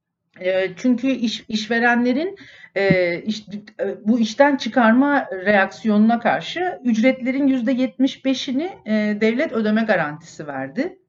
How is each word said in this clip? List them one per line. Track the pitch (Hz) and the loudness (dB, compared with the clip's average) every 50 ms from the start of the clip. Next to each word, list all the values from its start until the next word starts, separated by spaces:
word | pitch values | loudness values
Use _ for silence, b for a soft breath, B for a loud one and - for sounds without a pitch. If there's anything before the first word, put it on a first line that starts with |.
| _ _ _ _ _ _ _ - | _ _ _ _ _ _ _ -6
E, | 180 185 190 185 190 185 180 | -4 -2 0 0 -2 -4 -4
çünkü | - - 254 240 - 262 | -2 0 0 0 2 0
iş-, | 269 254 - 233 220 - - - | -2 -2 0 -2 -4 -4 -6 -10
işverenlerin, | - 220 214 - - 233 233 240 240 240 240 240 247 247 285 339 403 403 B B B B B B B - | -6 -6 -6 -4 -2 -2 2 2 2 2 2 2 0 0 0 -2 -4 -8 B B B B B B B -4
e, | 196 196 196 190 185 180 175 175 160 | 0 2 2 4 4 2 0 -2 -4
iş-, | - 214 214 - - - 208 202 - - - - | -6 -8 -8 -8 -10 -14 -14 -14 -14 -14 -10 -8
e, | 190 196 185 - 202 | -6 -6 -6 -4 -2
bu | 214 254 233 | 0 2 2
işten | 226 - - - 277 294 277 | 0 0 2 2 2 4 2
çıkarma | 262 - 220 - 262 226 220 226 254 285 285 285 269 - - | 0 -2 -2 0 2 4 4 4 4 4 2 2 0 -2 -4
reaksiyonuna | 190 185 185 208 208 196 190 190 - - - 214 208 208 214 226 233 226 | -8 -4 0 2 2 2 2 0 -4 -4 -2 2 4 4 4 4 2 2
karşı | 226 - 135 156 165 - - 330 370 359 - - - | 0 0 0 0 -4 -6 -6 -4 -4 -4 -4 -4 -2
ücretlerin | 247 214 214 247 262 262 254 233 262 254 277 294 | -2 2 4 4 2 2 2 -2 -4 -2 0 2
yüzde | 262 269 254 220 269 | 2 2 0 0 0
yetmiş | 262 247 262 254 - - 262 269 - - - | 0 0 -2 -2 0 0 0 0 0 -2 -2
beşini, | 269 262 254 - 285 247 277 339 381 - - - | -2 -2 -2 -4 -4 -4 -4 -4 -6 -8 -10 -6
e, | 214 220 214 208 214 208 208 | -2 -2 0 0 0 0 0
devlet | 220 220 226 262 320 311 | 0 0 2 0 -2 -2
ödeme | - 226 214 214 214 226 | -2 -2 0 0 0 0
garantisi | 220 220 196 170 151 147 151 156 - - - - 151 | 2 2 0 0 0 -4 -6 -10 -16 -20 -16 -14 -12
verdi. | 147 139 131 135 135 151 220 311 370 370 _ _ | -10 -8 -8 -8 -8 -6 -6 -6 -6 -8 _ _